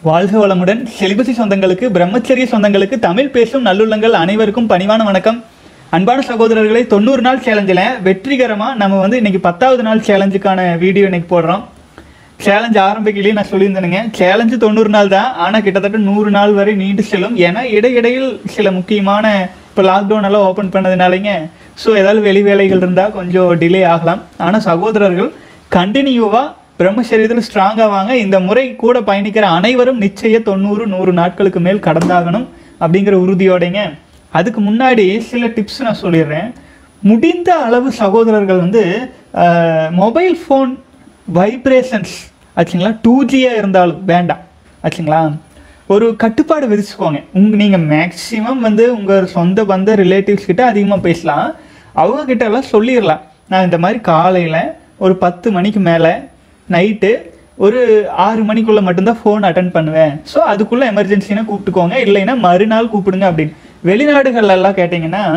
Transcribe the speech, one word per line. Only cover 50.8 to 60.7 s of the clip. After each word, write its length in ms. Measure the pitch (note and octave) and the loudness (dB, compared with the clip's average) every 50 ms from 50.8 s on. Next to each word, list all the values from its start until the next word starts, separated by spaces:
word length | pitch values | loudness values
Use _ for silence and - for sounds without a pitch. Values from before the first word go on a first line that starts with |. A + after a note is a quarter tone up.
| G3+ G3 G3+ | 0 0 0
பேசலாம், 580 | F#3+ - F3 E3 E3+ - D#3+ C#3+ D3 - - E4 - - - - - - - - | 0 0 -2 -2 -2 -2 -4 -2 -2 -2 -4 -6 -12 -18 -20 -20 -20 -20 -8 -2
அவங்க 300 | - D3+ F3+ A#3 C#4+ D4+ | 0 0 0 0 -2 -2
கிட்ட 200 | B3+ B3+ A3 A#3+ | -2 -2 -2 0
எல்லாம் 260 | A3 G#3 B3 C4+ - - | -2 -2 -2 -4 0 0
சொல்லிடலாம், 480 | G#3+ G#3+ A#3+ C4 A#3+ G#3 E3+ D#3 D#3 - - _ _ _ _ | 0 2 2 0 0 2 0 -2 -2 -4 -20 _ _ _ _
"நான் 160 | F#3+ F#3+ F#3+ | 0 0 2
இந்த 140 | F3+ F3 E3 | 2 0 0
மாதிரி 220 | E3+ F#3 A3+ B3+ | 0 0 -2 -2
காலையில 760 | - - E3+ D#3 E3+ F#3 F#3 F3+ F3 E3 D#3+ E3 - D4+ - - _ _ _ _ | -2 0 2 2 2 2 2 2 0 0 -2 -2 -4 -4 -8 -12 _ _ _ _
ஒரு 180 | G3+ F#3 F#3 | 0 0 0
பத்து 340 | F#3 - F3+ F3+ F3 - A#3+ | 2 0 -2 -2 -2 -4 -2
மணிக்கு 300 | G#3 F3+ F3 G#3 G#3 G#3+ | -2 0 -2 -2 0 0
மேல 500 | F#3+ E3+ E3 E3 D#3+ D#3+ F3+ - - - _ _ _ _ _ _ _ - | 0 2 2 2 2 2 0 -2 -6 -14 _ _ _ _ _ _ _ -4
நைட்டு 460 | F3+ E3+ F3+ G#3+ A3 G#3+ - F#3+ A3+ - - - - - - _ _ | 0 0 0 0 0 0 0 0 0 -2 -4 -10 -20 -20 -20 _ _
ஒரு 520 | - G3 G3 A3+ B3+ B3 A3+ A3 G#3+ G#3 F#3 | 0 0 2 2 2 2 4 4 2 2 0
ஆறு 340 | - - F3+ G3+ A3+ A3 A3 | -2 0 0 0 2 0 -2
மணிக்குள்ள 380 | G#3 A3 A3+ A3 A3 G#3+ G#3+ G3 | 0 0 -2 0 2 2 2 2
மட்டும்தான் 360 | F#3 F3 F3+ F#3 A3 A#3 A3+ - | 2 0 0 0 0 -2 0 0
phone 180 | G#3+ G#3 G#3+ G3+ | 0 0 2 0
attend 280 | F#3+ E3+ F3+ F3+ F3+ | 0 0 0 -2 0
பண்ணுவேன், 500 | F3 F3 D#3+ D#3 D#3 D#3 D#3+ D3+ C#3+ D3+ - | -2 -2 -2 0 2 2 2 2 0 -6 -12
so 180 | - - C#4+ E4+ | -6 -2 0 0
அதுக்குள்ள 400 | D#4 G#3 G3+ G#3+ G#3 | 0 0 -2 -2 -2